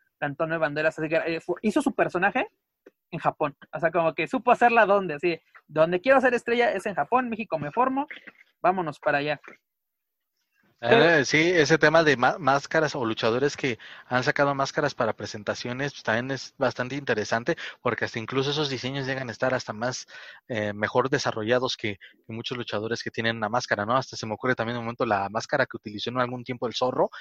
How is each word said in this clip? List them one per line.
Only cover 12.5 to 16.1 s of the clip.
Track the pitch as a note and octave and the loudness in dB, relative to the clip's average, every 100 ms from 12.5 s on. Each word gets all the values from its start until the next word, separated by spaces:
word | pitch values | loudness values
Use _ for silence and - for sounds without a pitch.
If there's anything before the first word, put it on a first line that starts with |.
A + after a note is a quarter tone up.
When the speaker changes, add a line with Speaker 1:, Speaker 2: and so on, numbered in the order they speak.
| C#3 - D#3+ D3+ D3 | 2 2 0 0 0
Speaker 2:
o | A2+ | -2
luchadores | A2 A#2 A#2+ C#3+ - | 0 2 2 0 0
que | C#3 A2+ - - - | -2 -4 -8 -18 -4
han | B2+ | 0
sacado | B2+ - C#3+ | 2 2 2
máscaras | C3+ C3+ - C#3+ | 2 -2 0 -2
para | - A#2 | 0 -2
presentaciones, | - G#2 A2 G#2 G#2+ B2 B2 C#3 | -2 -8 -8 -6 -6 -6 -4 -6
pues, | - | -4
también | - | -2